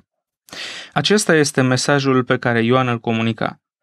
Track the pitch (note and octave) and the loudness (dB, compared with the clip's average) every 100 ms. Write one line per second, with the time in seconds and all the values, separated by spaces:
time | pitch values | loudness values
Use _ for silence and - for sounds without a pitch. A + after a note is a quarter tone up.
0 | _ _ _ _ _ - - - - D#3 | _ _ _ _ _ -16 -14 -14 -8 -2
1 | D3 G#3 - D#3 C#3+ - B2+ B2+ - C#3+ | 0 2 2 2 2 0 0 0 0 0
2 | C3+ C3 B2 B2+ B2+ A#2 A2+ C3 B2+ A#2 | 2 0 0 -2 0 0 2 2 0 -2
3 | A#2+ A2+ A2+ A2 - - _ _ | -4 -2 -2 -2 -6 -8 _ _